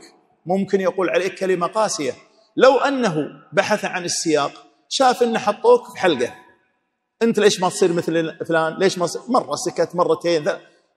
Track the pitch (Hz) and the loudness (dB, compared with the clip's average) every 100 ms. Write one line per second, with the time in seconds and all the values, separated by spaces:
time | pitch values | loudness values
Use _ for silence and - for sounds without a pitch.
0 | - _ _ _ 160 190 196 190 185 190 | -14 _ _ _ -4 -2 0 0 0 -2
1 | 180 170 185 185 185 180 170 214 202 - | 0 0 -2 -4 -2 -2 -2 -2 -2 -2
2 | 135 - _ _ _ - 254 254 277 277 | -6 -8 _ _ _ 4 6 6 2 0
3 | 220 156 135 - _ 156 190 208 185 180 | -2 -2 -6 -10 _ -2 0 0 -4 -8
4 | 170 - 165 151 143 - - _ - - | -6 -6 -2 0 -2 -8 -20 _ -6 0
5 | 262 - 240 226 208 208 226 247 - - | 2 2 0 0 -2 0 4 4 2 -2
6 | 185 131 117 - - _ _ _ _ _ | 0 0 -2 -8 -20 _ _ _ _ _
7 | _ - 233 214 - - 180 - 185 170 | _ -2 0 2 2 2 -2 2 0 2
8 | 165 165 160 - 156 165 160 143 185 185 | -2 -2 -2 -6 -2 0 0 0 0 0
9 | 175 - - 240 - 143 175 - 165 170 | -4 -6 -2 0 0 -4 -4 -2 -2 0
10 | 160 160 170 165 165 165 - _ _ | 0 0 0 0 -2 -6 -8 _ _